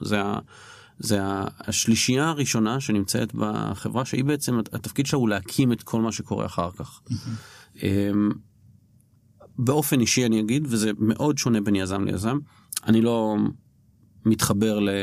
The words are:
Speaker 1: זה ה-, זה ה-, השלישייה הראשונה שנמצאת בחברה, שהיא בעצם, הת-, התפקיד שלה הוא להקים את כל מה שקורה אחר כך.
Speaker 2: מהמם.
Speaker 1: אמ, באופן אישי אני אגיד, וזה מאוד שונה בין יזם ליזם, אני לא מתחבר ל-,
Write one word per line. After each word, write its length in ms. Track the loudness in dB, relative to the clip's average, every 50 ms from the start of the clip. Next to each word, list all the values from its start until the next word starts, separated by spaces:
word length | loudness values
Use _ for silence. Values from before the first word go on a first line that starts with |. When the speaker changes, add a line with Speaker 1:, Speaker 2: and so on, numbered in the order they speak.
| -6
Speaker 1:
זה 180 | -2 -2 -2 -2
ה-, 160 | -2 -4 -6 -8 -10 -16 -20 -20 -20 -20 -20 -20 -20 _ -10
זה 240 | -4 -2 0 0 0
ה-, 220 | -2 -2 -4 -4 -6 -8 -8
השלישייה 680 | -8 -4 -4 0 2 2 2 2 2 2 2 2 2 0
הראשונה 520 | 0 -2 -2 0 0 0 0 0 0 -2
שנמצאת 540 | -2 0 0 0 0 0 -2 -2 -2 -4 -4
בחברה, 680 | -4 -4 -2 -2 -2 -4 -4 -6 -6 -6 -4 -4 -4 -4
שהיא 200 | -2 -2 -2 0
בעצם, 340 | 0 0 -2 -2 -2 -2 -2
הת-, 160 | -2 -4 -6
התפקיד 320 | -8 -8 -6 -4 -4 -2
שלה 120 | 0 0 2
הוא 100 | 2 2
להקים 440 | 2 0 -2 -2 0 2 2 2 2
את 100 | 0 -2
כל 180 | -2 -2 0
מה 120 | 0 0 -2
שקורה 340 | -4 -6 -4 -4 -4 -4
אחר 240 | -4 -2 -4 -4 -4 -6 -8
כך. 220 | -12 -14 -16 -16 _ -8
Speaker 2:
מהמם. 260 | -8 -8 -6 -8 -10 -10 -12 -16 -20 -20 -20 -20 -10 -4 -2
Speaker 1:
אמ, 480 | 0 2 2 2 2 2 2 2 2 0 -2 -8 _ _ _ -20 -20 -20 _ _ _ _ _ _ _ _ _ _ _ _ _ -20 -12 -8 -2
באופן 420 | 0 2 2 2 2 2 2 2
אישי 260 | 2 4 2 2 2
אני 140 | 4 2 2
אגיד, 260 | 2 2 0 0 0 0
וזה 200 | 0 0 0 0 0 0
מאוד 400 | 0 0 2 2 0 0 0 0
שונה 220 | 0 2 2 2
בין 140 | 2 2 2
יזם 300 | 2 0 0 -2 -2 -2
ליזם, 340 | -2 -2 -2 -2 -2 -2 -2 -4 -8 _ -20 _ _ -10 -4 2
אני 160 | 4 4 6 4
לא 340 | 4 2 2 0 0 0 0 0 -2 -2 -6 _ _ _ _ _ _ _ _ _ _ _ -2 2
מתחבר 540 | 2 2 4 2 2 2 2 2 2 2 2
ל-, 100 | 0 0 0 0